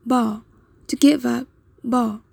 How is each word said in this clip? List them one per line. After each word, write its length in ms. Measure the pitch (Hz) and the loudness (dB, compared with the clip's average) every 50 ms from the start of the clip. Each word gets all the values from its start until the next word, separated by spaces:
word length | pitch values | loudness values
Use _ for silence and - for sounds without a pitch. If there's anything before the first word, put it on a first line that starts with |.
| _ | _
Bỏ. 360 | 240 254 254 233 220 214 214 - _ _ _ _ _ _ _ - _ | 0 0 0 0 -2 -4 -8 -12 _ _ _ _ _ _ _ -8 _
To 80 | - 247 | 0 4
give 400 | - 285 294 285 247 247 240 240 | 4 4 4 4 -2 -4 -4 -4
up. 80 | 262 _ _ _ _ _ _ _ _ | -8 _ _ _ _ _ _ _ _
Bỏ. 380 | 240 233 254 240 220 208 220 _ _ | -4 -2 -2 -2 -2 -6 -10 _ _